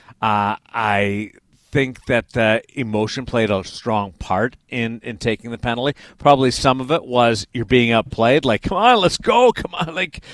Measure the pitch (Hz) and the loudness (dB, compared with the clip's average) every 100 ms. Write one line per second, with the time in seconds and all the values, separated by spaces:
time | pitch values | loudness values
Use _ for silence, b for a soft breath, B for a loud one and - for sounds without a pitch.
0 | b - 110 104 101 104 _ 113 110 101 | b -4 0 0 0 -4 _ -4 0 0
1 | 101 101 107 - _ _ _ 147 131 120 | 0 -4 -8 -14 _ _ _ -2 -2 -6
2 | - 120 - 123 110 113 - - 117 107 | -2 -2 -2 0 2 2 -2 -8 -4 -2
3 | 107 135 123 120 110 98 95 - 120 107 | -2 -4 -4 -2 0 0 -4 -10 -4 -2
4 | 101 - - 92 120 - _ 127 113 117 | -4 -10 -4 -2 -2 -6 _ -6 -6 -6
5 | - 107 123 107 117 113 123 117 135 - | -12 -6 -4 -4 -6 -8 -4 -2 -4 -6
6 | B B 143 139 131 120 139 131 131 160 | B B 4 4 4 2 0 0 -2 -4
7 | 127 123 120 110 101 123 110 127 117 113 | 0 2 2 2 -4 -8 2 2 4 2
8 | - - 113 147 139 104 - 190 226 233 | 0 0 2 4 2 -2 -2 2 4 4
9 | 180 - - 233 247 - - - 165 165 | 2 0 0 4 4 2 -6 -6 -6 -4
10 | 180 - B | -8 -8 B